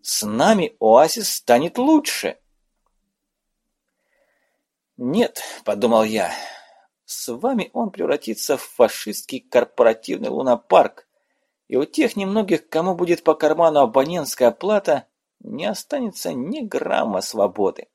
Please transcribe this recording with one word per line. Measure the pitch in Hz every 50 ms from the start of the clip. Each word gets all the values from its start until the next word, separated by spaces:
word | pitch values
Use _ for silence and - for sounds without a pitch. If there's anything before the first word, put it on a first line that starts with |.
С | _ - - - -
нами | 104 104 117 151 196 220 202 165 - - _
оазис | 113 110 113 123 151 165 - 233 202 -
станет | - - _ - 120 123 147 208 -
лучше». | - 247 285 320 294 285 - - - - 80 - _ _ _ _ _ _ _ _ _ _ _ _ _ _ _ _ _ _ _ _ _ _ _ _ _ _ _ _ _ _ _ _ _ _ _ _ _ _ _ _ _ _ _ _ _ _ _ _ _ _ _ _
«Нет», | - 127 123 151 214 240 - - - - - - - _
подумал | - 104 101 110 117 117 113 110
я, | 110 110 107 92 85 - - - - - - - _ _ _ _ _ _ _ _
«с | _ - - - -
вами | 117 123 180 254 277 220 180 -
он | _ 233 233 202
превратится | - 196 170 160 139 151 - 226 220 - - - 143
в | 127
фашистский | - - - - 120 107 - - - 107 101 - - - - 123
корпоративный | _ _ - 123 120 - _ - - - - - - - - - - -
лунопарк, | 127 147 135 131 120 117 _ _ 185 180 143 - _ - _ _ _ _ _ _ _ _ _ _ _ _ _
и | _ -
у | 123 147
тех | - - 302 302 226 -
немногих, | 208 196 190 202 220 214 185 170 151 _ _
кому | - 160 165 185 185
будет | 170 180 170 170 165 _
по | 165 151
карману | - - 151 156 160 170 165 156 147
абонентская | 139 117 110 135 135 151 175 175 147 131 - - 127 117
плата, | 113 _ - 196 214 202 196 - 151 131 - _ _ _ _ _ _ _
не | _ - 107 135 170
останется | 208 208 - - _ 294 277 247 214 190 - - 175
ни | 160 127 123 165 247 311
грамма | 247 202 - - - - - - 147 117 101 92
свободы». | - - - 110 101 101 90 107 101 92 82 - - _ _